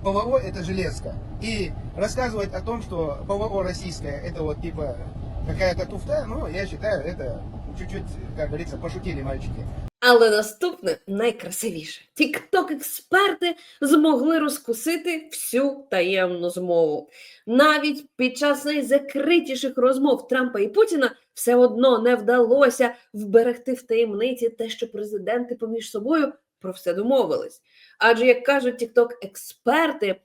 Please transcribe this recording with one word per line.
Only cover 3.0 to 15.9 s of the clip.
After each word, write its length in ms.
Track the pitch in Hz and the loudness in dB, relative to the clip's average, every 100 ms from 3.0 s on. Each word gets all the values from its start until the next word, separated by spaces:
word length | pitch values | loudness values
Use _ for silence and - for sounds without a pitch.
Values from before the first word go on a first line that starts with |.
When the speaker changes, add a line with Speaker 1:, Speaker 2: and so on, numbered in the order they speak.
| 160 139 - | -4 -6 -4
Speaker 1:
П 60 | |
В 80 | 202 | -4
О 220 | 214 196 | -2 -2
российское — 580 | 185 185 180 - 147 139 170 | -4 -4 -8 -8 -8 -8 -8
это 180 | 160 | -6
вот, 180 | 156 151 | -6 -4
типа, 360 | 170 160 147 120 - - - - - | -6 -6 -6 -8 -10 -10 -10 -8 -6
какая-то 380 | 160 185 175 185 | 0 0 0 -6
туфта, 400 | 196 - - 247 | -8 -4 -4 -4
ну, 200 | 226 - | -6 -6
я 180 | 170 196 | -6 -8
считаю, 380 | - 214 190 | -6 -4 -4
это 380 | 143 175 135 113 - - - - | -4 -8 -8 -8 -10 -12 -12 -10
чуть-чуть, 260 | 185 - - - - - | -10 -10 -10 -10 -10 -8
как 100 | 151 | -6
говорится, 300 | 151 170 - | -6 -8 -10
пошутили 440 | 170 185 185 139 | -10 -8 -8 -6
мальчики. 440 | 135 135 - - - - - _ | -6 -6 -6 -8 -8 -8 -12 _
Speaker 2:
Але 300 | 247 240 226 | 6 8 6
наступне 680 | 208 214 - 359 - 190 - - | 4 -2 -4 -4 -4 -6 -6 -6
найкрасивіше. 920 | 196 233 226 170 185 220 165 151 - _ | -2 -2 -2 -10 -6 -6 -6 -12 -16 _
Тікток-експерти 1400 | - 294 302 - 381 359 294 - - - 370 403 330 349 330 - - | -2 -2 -2 -2 -2 0 -6 -8 -12 0 2 2 0 -4 -4 -12 -4
змогли 580 | 285 302 311 277 285 330 | 4 6 6 4 2 2
розкусити 880 | 302 294 - 226 302 339 339 330 - | 0 -4 -6 -4 -2 -2 -2 -6 -8
всю 520 | - - 240 277 269 | -10 -4 0 0 -2
таємну 600 | - | -4